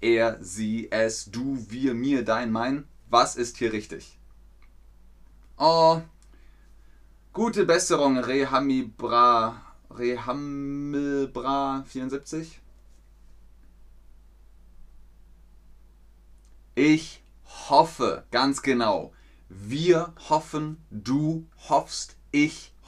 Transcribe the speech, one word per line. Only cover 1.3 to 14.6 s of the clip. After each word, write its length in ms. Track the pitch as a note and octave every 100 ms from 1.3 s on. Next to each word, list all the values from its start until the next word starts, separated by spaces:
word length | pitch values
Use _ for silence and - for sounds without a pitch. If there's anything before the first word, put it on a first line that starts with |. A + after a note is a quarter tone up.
du, 340 | A2+ C3+ C3+ G2+
wir, 240 | A#2+ C3+
mir, 300 | A#2 C3+ C3+
dein, 260 | A2 A2+ A#2
mein. 360 | A2+ B2 C#3+ - - -
Was 260 | A#2+ B2
ist 220 | A#2+ A#2 -
hier 160 | A2+
richtig? 460 | G#2 - D2 - - - - - - - - - - - - - - - -
Oh, 440 | D#3 E3 D#3+ E3 - - - - - - - - - - - - _
gute 320 | - A3+ G#3
Besserung, 520 | F3 E3+ - D3+ C#3 C3
Rehamibra, 1400 | A#2 C3+ C3+ C3+ C#3 C3 A#2 - A#2 A#2+ A#2+ A#2 A2+ A#2 - - -
Rehamilbra 1900 | - B2 B2 A#2+ C#3 C#3+ C#3 C#3 C#3+ C#3+ C#3+ C#3+ C#3 C3+ C3 B2+ C#3 C3+ C3+ C3+
vierundsiebzig. 760 | C3 C3 C#3 - D#3 E3 - - - - - _ - - - - - - - - - - - - - - -